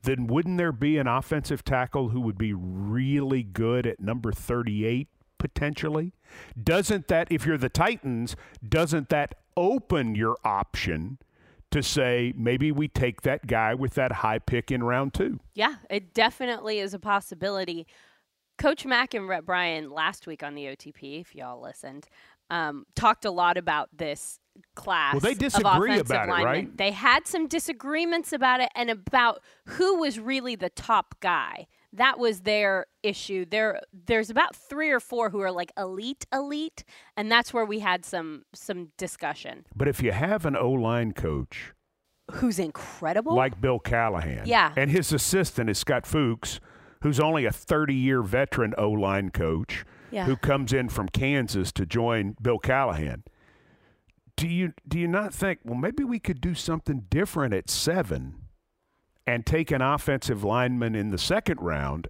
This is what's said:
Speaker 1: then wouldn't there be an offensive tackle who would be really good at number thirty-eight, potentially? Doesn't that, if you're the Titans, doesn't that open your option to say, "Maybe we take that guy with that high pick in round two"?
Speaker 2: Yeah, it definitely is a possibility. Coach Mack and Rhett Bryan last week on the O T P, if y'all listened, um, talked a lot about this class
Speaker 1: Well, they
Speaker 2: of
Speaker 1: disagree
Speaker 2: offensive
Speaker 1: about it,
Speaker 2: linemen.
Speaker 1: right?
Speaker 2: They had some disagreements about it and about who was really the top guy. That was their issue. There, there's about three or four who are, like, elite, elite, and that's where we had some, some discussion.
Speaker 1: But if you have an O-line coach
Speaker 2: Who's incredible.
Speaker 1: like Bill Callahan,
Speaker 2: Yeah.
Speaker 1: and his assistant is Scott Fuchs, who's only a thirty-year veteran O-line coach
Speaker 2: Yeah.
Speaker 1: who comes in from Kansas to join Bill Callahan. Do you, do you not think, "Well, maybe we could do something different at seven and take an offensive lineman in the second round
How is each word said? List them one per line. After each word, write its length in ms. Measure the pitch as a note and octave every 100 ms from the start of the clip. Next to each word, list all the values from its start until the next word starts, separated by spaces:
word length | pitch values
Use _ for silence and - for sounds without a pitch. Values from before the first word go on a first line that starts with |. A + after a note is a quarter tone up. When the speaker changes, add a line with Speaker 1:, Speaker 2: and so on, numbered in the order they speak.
Speaker 1:
then 240 | - C3 A#2
wouldn't 300 | C#3 E3+ F3+
there 160 | E3+
be 240 | A#2 D3 D#3
an 100 | C3
offensive 560 | B2 - D3+ - C#3
tackle 460 | - C3 A#2 C#3+ B2
who 120 | A#2+
would 180 | A#2 G2
be 160 | A2
really 880 | G2 F#2 F#2 G2+ A#2 C3 C#3+ C3+ C3
good 440 | G#2+ F#2 A2+ B2 A#2
at 140 | -
number 320 | G2 A#2+ A2+
thirty-eight, 760 | - - A#2+ A#2+ G#2 A2 B2 D3 _ _ _
potentially? 760 | D#3 - D3 D3+ D#3 D3+ F3 _ _ - - A#2
Doesn't 480 | A2 F3 G3 G3+ -
that, 220 | E3 E3+
if 140 | D#3+
you're 140 | C#3+ D#3
the 100 | B2+
Titans, 680 | - F#3 A#3+ C#3 A#2 A#2 - - - A2
doesn't 440 | D#3+ E3 D#3+ C3
that 240 | D3 D3 - _
open 600 | - F3+ C4 - E3+ A#2
your 240 | G#2 A2 A#2 G#2+
option 720 | G2 G2+ - - D#2+ F2 C3 - _ _ _ -
to 120 | D3
say, 500 | B2+ D3 B2+ B2 B2
"Maybe 380 | A#2+ A#2 B2+ D3+
we 160 | C#3+ D3+
take 320 | - B2+ G#2
that 240 | C3+ C#3 C3
guy 280 | A2+ A2
with 180 | B2+ C3
that 160 | - B2+
high 260 | G#2+ A2 A2
pick 320 | - A#2+ -
in 120 | B2+
round 300 | A#2 B2 C#3
two"? 260 | - G#3 G#3+ -
Speaker 2:
Yeah, 200 | - A#3 C#4 -
it 240 | G3+ F#3
definitely 640 | - A3 - B3 A#3 A3 G#3+
is 160 | G3
a 40 | G3
possibility. 880 | G#3 G3+ - E3+ F#3+ G3 F3+ E3+ D#3+ - _ _ _ _ _ -
Coach 260 | - D#4+
Mack 300 | C#4 B3 C4
and 140 | A3+ F#3+
Rhett 160 | F3+ E3
Bryan 440 | F3+ F3 D#3+ D3+
last 360 | D3 D#3+ G3+ -
week 160 | D3+
on 120 | D3
the 140 | D3 C#3
O 60 |
T 180 | C3+ -
P, 240 | - C#3 D3
if 180 | F3
y'all 260 | D3+ B2+ B2
listened, 460 | B2 - C#3 C#3 - _ - _ _
um, 360 | E3+ D#3 C#3+ -
talked 300 | - A3+ A#3
a 60 | G#3+
lot 260 | F3+ F3 F3+
about 320 | E3+ D3+ - D3+
this 420 | D#3 D3 - - _ - _ -
class 380 | - F3 C#3+
Speaker 1:
Well, 60 | C#3+
they 120 | F#3+
Speaker 2:
of 60 | A3+
Speaker 1:
disagree 540 | C4+ G3+ G3+ F3+ G#3
Speaker 2:
offensive 180 | G#3 -
Speaker 1:
about 180 | B2 -
it, 40 |
Speaker 2:
linemen. 120 | F3
Speaker 1:
right? 320 | B2+ D3+ G3 -
Speaker 2:
They 140 | G3
had 360 | G3 B3 C4+ -
some 220 | F4 D#4+
disagreements 840 | E4 - C4 C4+ D#4 E4+ E4+ D#4+
about 260 | D4 C4 B3+
it 80 | B3 -
and 140 | A#3+
about 520 | A3 F3+ C4 A#3+ - _ _ -
who 300 | - F#4 F#4
was 240 | D4+ A3
really 340 | A3 C4+ B3
the 140 | A3 F3+
top 460 | - - G#3+ - -
guy. 460 | F#3 E3 G2 - - _ _
That 240 | G3+ C4 -
was 240 | A#3+ F#3+
their 440 | F#3 G#3 G3+ F#3+ - _
issue. 440 | G#3+ G3 - F#3+ F3
There, 340 | G#3 A3 F#3+ -
there's 360 | F#3+ E3+ A3+ G#3+
about 260 | A3+ E4+
three 360 | - - C#4+ D#4
or 100 | B3+
four 300 | - A#3+ A3
who 100 | G3+
are, 100 | G3
like, 220 | F3+ F3 -
elite, 480 | F#3+ F#3+ A#3 - -
elite, 520 | C4+ C#4+ D4 D#4+ - - - - -
and 160 | G#3+
that's 220 | A#3 A#3
where 100 | A#3+
we 140 | A3 G#3+
had 240 | G3+ F3+
some, 400 | - F3+ D#3+ D3+ _
some 360 | - - F3+ E3+ -
discussion. 680 | F3+ - D3+ D3+ - - -
Speaker 1:
But 140 | G#2 C3+
if 140 | -
you 100 | A#2
have 320 | G2 D#3+ G#3
an 100 | D#3+
O-line 580 | C3+ B2 C3 A2+ A#2+ A2+
coach 600 | - D#2+ C#2+ C2+ - - _ _ _ _ _ -
Speaker 2:
Who's 260 | - B3 F#3
incredible. 760 | E3 - - - D#3+ F#3+ B3+
Speaker 1:
like 260 | D#4+ C3 F#2+
Bill 160 | C3 B2
Callahan, 680 | - A#2 A2+ F2+ E2 B1 G2+
Speaker 2:
Yeah. 260 | A#3 D#3+ -
Speaker 1:
and 140 | C#3
his 220 | F3 D#3
assistant 580 | D3 - F#3+ F3 - A2+
is 80 | G2+
Scott 280 | - B2+ -
Fuchs, 540 | D#3 C3 A2+ - - - - - _
who's 160 | D3 C#3
only 260 | D#3 D#3+ A#2
a 40 |
thirty-year 720 | - - D#3 D3+ C3+ C3 C3
veteran 520 | G2+ B2 C#3 - A2 -
O-line 520 | G#2 G#2+ G2 G2 F#2+
coach 540 | - E2 D#2+ - - - - -
Speaker 2:
Yeah. 140 | G#3 C3+
Speaker 1:
who 100 | C3
comes 360 | C#3+ C#3 B2
in 160 | C3+ B2
from 200 | - G2
Kansas 640 | - C3+ C#3+ A2+ G2+ F2+
to 120 | - F2
join 500 | A#2+ A#2 A2+ G2+ -
Bill 180 | A2+ A2+
Callahan. 640 | - C3 C3 D#2 D2+ A#1 - _ _ _ _ _ _ _ _ _ _ -
Do 120 | E3
you, 240 | F3 F3+ - C#3+
do 100 | D#3+
you 100 | E3+
not 260 | F#3 G#3
think, 260 | - G3 E3+
"Well, 120 | A#2
maybe 300 | A#2+ E3+ C#4+
we 140 | C4+ A#3+
could 220 | - D3
do 140 | F3
something 500 | E3 - D#3+ - C#3 G2
different 420 | C#3+ G3 - C3
at 140 | G2 -
seven 680 | - D3 F3+ G#2 C#2 C2 - - _ _ _ _ _ _ _ -
and 180 | A#2+
take 260 | A2 D#3+ D#3+
an 120 | C#3
offensive 600 | C3 D3 - C3+ - G#2+
lineman 520 | G2+ A2+ B2+ B2 A#2
in 160 | A2 G#2+
the 80 | F#2
second 420 | - G3 G#3 D#3
round 480 | E2+ D2+ C#2 D2+